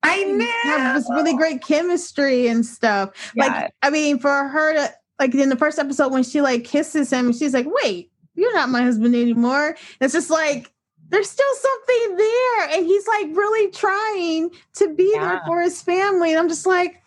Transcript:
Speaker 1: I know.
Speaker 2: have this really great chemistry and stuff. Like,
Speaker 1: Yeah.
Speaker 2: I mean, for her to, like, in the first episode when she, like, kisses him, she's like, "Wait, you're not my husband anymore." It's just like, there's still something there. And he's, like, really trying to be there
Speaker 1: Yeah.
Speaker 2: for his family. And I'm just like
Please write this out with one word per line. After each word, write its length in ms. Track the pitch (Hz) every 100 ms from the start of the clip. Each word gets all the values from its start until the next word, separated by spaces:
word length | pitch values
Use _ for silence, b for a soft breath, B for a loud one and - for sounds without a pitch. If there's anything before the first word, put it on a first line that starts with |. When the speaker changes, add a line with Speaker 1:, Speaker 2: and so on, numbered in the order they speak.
Speaker 1:
I 180 | 302 381
know. 220 | 392 254 339 466
Speaker 2:
have 320 | 285 302 254 269
this 140 | 247
really 240 | 262 311
great 260 | 269 320 269
chemistry 840 | - 302 349 349 - - 277 254 240
and 180 | 233
stuff. 680 | 233 - 226 202 196 - - 233
Like, 140 | 277
Speaker 1:
Yeah. 180 | - - _
Speaker 2:
I 80 | 277
mean, 280 | 302 302 285
for 260 | 285 277 277
her 260 | 294 311
to, 200 | 311 277 - _ _
like, 160 | 269
in 140 | 262 269
the 80 | 262
first 220 | 302 302
episode 320 | 285 277 277
when 100 | 262
she, 180 | 254 302
like, 220 | 285 240
kisses 460 | 233 294 311 311 277
him, 200 | 254 247
she's 200 | 240 302
like, 140 | 254 262 466
"Wait, 300 | 494 180 175 _ _
you're 200 | - 440
not 140 | 415 262
my 140 | 247
husband 340 | 247 226 233 240
anymore." 600 | 240 233 240 269 302 311 B B
It's 120 | 262
just 160 | 320 339
like, 400 | 311 311 277 - _ _ _ _
there's 200 | 370 403
still 260 | - 554 523
something 600 | 539 508 - 494 466 359
there. 520 | 427 466 508 466 311 320
And 100 | 339
he's, 220 | 403 403
like, 180 | 427 330 320
really 340 | 415 440 403
trying 760 | - 415 392 440 403 339 320 330 B B
to 200 | - 392
be 160 | 311 370
there 80 | 427 440
Speaker 1:
Yeah. 100 | 370 330
Speaker 2:
for 140 | 339
his 220 | 349 349
family. 480 | - 359 403 381 339
And 80 | 320
I'm 100 | 339
just 180 | 320 381
like 300 | 359 359 -